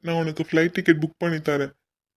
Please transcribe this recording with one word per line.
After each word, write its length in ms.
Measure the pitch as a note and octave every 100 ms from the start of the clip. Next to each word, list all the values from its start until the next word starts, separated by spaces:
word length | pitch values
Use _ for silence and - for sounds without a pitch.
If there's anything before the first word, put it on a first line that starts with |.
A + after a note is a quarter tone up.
நான் 200 | E3 E3
உனக்கு 220 | D#3+ D#3
ஃப்ளைட் 300 | D#3+ D#3+ E3 E3+
டிக்கெட் 260 | F3+ D#3+
புக் 180 | D#3 -
பண்ணி 160 | E3+ D#3+
தரேன். 320 | D#3 C#3+ C#3 - _ _ _